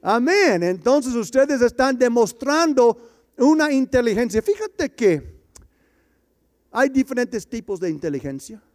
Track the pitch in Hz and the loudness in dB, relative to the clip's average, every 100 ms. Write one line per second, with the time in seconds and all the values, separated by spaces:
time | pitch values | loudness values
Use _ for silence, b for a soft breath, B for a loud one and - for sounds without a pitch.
0 | - 226 247 392 370 185 175 185 233 285 | 0 0 2 2 2 2 0 -2 0 0
1 | 254 233 220 262 277 277 240 - 262 254 | 0 -4 -2 0 0 2 0 2 -2 2
2 | 247 233 220 - 262 302 330 269 233 226 | 0 2 0 -2 -2 0 2 4 2 2
3 | b b b - 269 311 302 269 262 254 | b b b 0 2 4 2 0 0 0
4 | 240 208 240 202 - 415 427 - 320 - | 0 0 -2 -2 -2 -4 -4 -6 -8 0
5 | 220 156 - - _ - _ _ _ _ | 0 0 -4 -20 _ -20 _ _ _ _
6 | _ _ _ _ _ _ _ 220 269 269 | _ _ _ _ _ _ _ -2 0 0
7 | 254 247 247 233 - 233 - 190 180 156 | -2 -4 -4 -6 -8 -12 -10 -8 -6 -6
8 | 170 139 139 135 - 220 _ | -6 -6 -8 -12 -14 -20 _